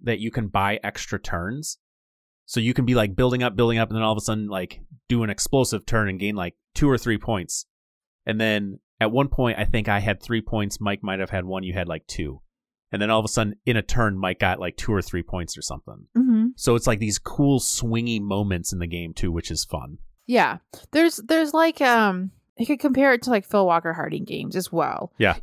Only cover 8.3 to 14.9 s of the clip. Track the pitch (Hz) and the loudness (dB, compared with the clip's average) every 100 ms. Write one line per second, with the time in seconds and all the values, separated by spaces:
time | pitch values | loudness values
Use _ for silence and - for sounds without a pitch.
8.3 | 110 110 104 101 98 _ - 110 120 139 | 0 0 0 -2 -10 _ -2 0 2 0
9.3 | - 123 110 104 117 107 101 98 98 - | 2 0 0 0 2 2 0 0 -2 -2
10.3 | 117 107 110 101 - 104 101 101 95 92 | -4 -2 -2 -2 -4 -4 -4 -4 -4 -4
11.3 | 95 92 95 92 90 85 80 - - 76 | -4 -4 -6 -6 -4 -4 -6 -8 -8 -6
12.3 | 65 _ _ _ _ _ 101 104 113 107 | -8 _ _ _ _ _ -2 2 2 2
13.3 | - 107 107 - 117 - - 113 95 95 | 0 -2 -2 -2 0 2 2 2 2 -2
14.3 | 92 95 92 90 - - | 0 0 0 -4 -6 -2